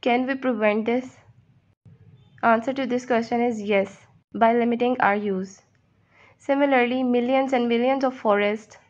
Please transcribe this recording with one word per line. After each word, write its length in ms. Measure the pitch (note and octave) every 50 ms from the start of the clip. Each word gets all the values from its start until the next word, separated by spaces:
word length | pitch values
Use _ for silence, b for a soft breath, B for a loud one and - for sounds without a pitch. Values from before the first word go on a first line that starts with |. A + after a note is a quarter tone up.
can 240 | - C4 A#3+ A#3+ B3+
we 100 | B3+ C4+
prevent 500 | C4+ C4 C4 B3 G#3+ G#3+ G#3+ G#3 A3 A3
this? 320 | A3+ A#3 B3+ B3+ C4 - - _ _ - _ _ _ _ _ _ _ _ _ _ - - _ - - - _ _ _ _ - -
Answer 300 | A#3 A#3 A3 A3+ - C4
to 140 | C4+ C4+ C4
this 180 | B3+ B3 B3
question 340 | - B3 A3+ A#3 A#3 B3 A#3
is 220 | A#3+ A#3+ A#3+ G#3+
yes, 360 | G#3 G3+ G#3 G3 F#3+ G3 - - - _ _ _ _ _ _
by 200 | G#3+ A3+ A3+ A#3
limiting 420 | A#3+ A#3 A#3 A#3+ A#3 B3 A#3+ B3+ -
our 160 | - G3+ G3+
use. 460 | G#3 G#3 G#3 F#3+ F#3 F#3+ F#3+ - - _ _ _ _ _ _ _ _ b b b b b b b b
Similarly, 640 | _ - C#4 C#4 C#4+ C#4+ C#4 B3+ A#3+ A#3+ B3+ C4 C4
millions 500 | B3+ A#3+ B3 A#3+ A#3+ C4+ C4+ C4+ B3+ C4+
and 160 | B3 A#3+ A#3+
millions 340 | A#3 A#3 A#3+ B3+ C4+ C4+ C4
of 120 | C4 B3+
forests 600 | B3+ - A3+ G3+ G3+ G3+ G3+ G#3 A3 - _ - - _ _